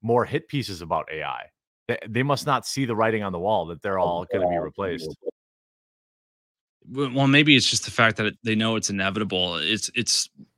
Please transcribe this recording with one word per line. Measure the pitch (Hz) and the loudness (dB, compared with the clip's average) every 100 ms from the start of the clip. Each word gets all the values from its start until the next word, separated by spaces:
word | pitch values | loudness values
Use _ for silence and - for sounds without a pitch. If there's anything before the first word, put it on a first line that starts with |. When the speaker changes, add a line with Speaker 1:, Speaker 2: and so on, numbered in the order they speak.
Speaker 1:
more | 113 120 | 2 2
hit | 110 143 - | 2 -2 -4
pieces | 147 104 90 | -6 -4 -8
about | 82 82 - | -4 -4 -4
A | 78 | -8
I. | 71 62 - _ _ _ - | -8 -8 -12 _ _ _ -6
They, | 120 107 | -6 -4
they | 113 | 0
must | 139 135 151 | 0 0 0
not | 127 - | -2 -2
see | 135 | -2
the | 127 110 | 0 2
writing | 113 113 | 2 2
on | 101 | -2
the | 87 | -2
wall | 95 107 82 | 0 0 -2
that | 82 | -6
they're | 101 95 | -2 0
all | 87 87 90 | 0 0 -2
gonna | 98 90 | 0 0
be | 87 | 0
replaced. | 80 85 98 85 80 73 - - _ _ _ _ _ _ _ _ _ _ _ _ _ _ - | -4 -6 -4 -4 -8 -12 -12 -14 _ _ _ _ _ _ _ _ _ _ _ _ _ _ -10
Speaker 2:
W-, | 131 139 | -4 -2
well, | 131 135 | 2 6
maybe | 143 151 135 | 6 8 6
it's | - | 4
just | 123 | 0
the | - | -2
fact | - 113 107 | 2 2 2
that | 107 | -2
it, | - | -4
they | 117 | -2
know | 110 113 110 | 0 0 0
it's | - | -2
inevitable. | 98 95 101 101 92 90 82 | -2 -2 -2 -2 0 -2 -2
It's, | 80 107 - | 0 -2 -2
it's, | - 113 - - - - | -4 0 0 -2 -10 -20